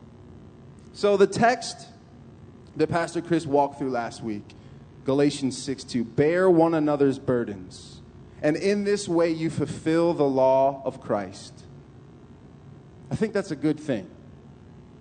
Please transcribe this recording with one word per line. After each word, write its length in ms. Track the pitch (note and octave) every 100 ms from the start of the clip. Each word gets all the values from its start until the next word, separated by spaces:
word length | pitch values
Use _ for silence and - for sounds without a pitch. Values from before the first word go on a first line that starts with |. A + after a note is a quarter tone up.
| - - - - - - - - -
So 240 | - G3+ G3
the 100 | G3
text 600 | - A#3 B3 - - - - - - - - - - - D3
that 100 | D#3
Pastor 340 | E3+ E3 E3+
Chris 240 | - E3 D3
walked 340 | C#3+ C#3 C#3
through 100 | C3+
last 340 | A#2+ A2+ -
week, 320 | A2+ G#2 - - - - - -
Galatians 540 | - C#3 D3 C#3+ C3 -
six 260 | - B2+
two, 220 | - B2 A2
"Bear 440 | - D3+ F3 F#3+
one 240 | E3 E3
another's 460 | E3 D3+ D3 C#3 C3+
burdens, 800 | - A#2+ G#2+ G2 F2+ - - - - - - -
and 140 | D3+ D#3+
in 300 | G3 G#3 G3+
this 240 | G3+ F#3
way 200 | E3 E3+
you 200 | D#3+ D#3+
fulfill 640 | D3 C#3+ - D#3+ E3 E3+
the 100 | D3+
law 580 | C#3 C3+ C3 C3+ C3+ C#3 B2+
of 160 | -
Christ." 640 | - G#2 F#2 G2+ - - - - - - - - - - - - - - - - -
I 40 | -
think 180 | A3
that's 180 | G3+ -
a 60 | C#3
good 220 | D#3 D3
thing. 280 | - A2 F2 - - - - - - - - -